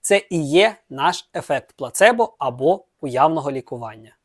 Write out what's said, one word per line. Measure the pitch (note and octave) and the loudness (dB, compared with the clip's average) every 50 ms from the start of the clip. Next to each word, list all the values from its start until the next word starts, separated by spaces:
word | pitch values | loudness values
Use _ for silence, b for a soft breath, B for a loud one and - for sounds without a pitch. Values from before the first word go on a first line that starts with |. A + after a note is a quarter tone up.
Це | - - G3+ G3 - _ | 0 2 0 0 0 _
і | F#3 E3 D#3 | -4 -4 -2
є | C#3 D3 F3 G3+ A3 G#3 _ _ _ | 2 4 4 4 4 0 _ _ _
наш | C#3 C3+ C#3 E3+ F3 - - _ _ | -8 -2 -2 -2 -2 -2 -10 _ _
ефект | E3+ C#3+ - D3 C3 - _ _ | -10 -4 -4 -4 -4 -4 _ _
плацебо | _ C#3+ A#2+ - - F#3+ A3 B3 A#3 A#3 - _ _ | _ -12 -10 0 4 4 4 4 4 -2 -2 _ _
або | C#3+ C3 A#2+ B2 C3 D#3 F#3+ G3 _ _ _ _ | -6 -6 -4 -2 0 0 0 0 _ _ _ _
уявного | - C#3 B2 B2 C#3 D#3 D#3+ D#3+ C#3 C#3+ | -12 -6 0 2 2 2 2 0 -4 -4
лікування. | C3+ C3 B2 - C3+ A#2+ A#2 A2 A2 A2 A2 A2 _ _ | -6 -6 -10 -10 -14 -12 -12 -14 -16 -18 -20 -20 _ _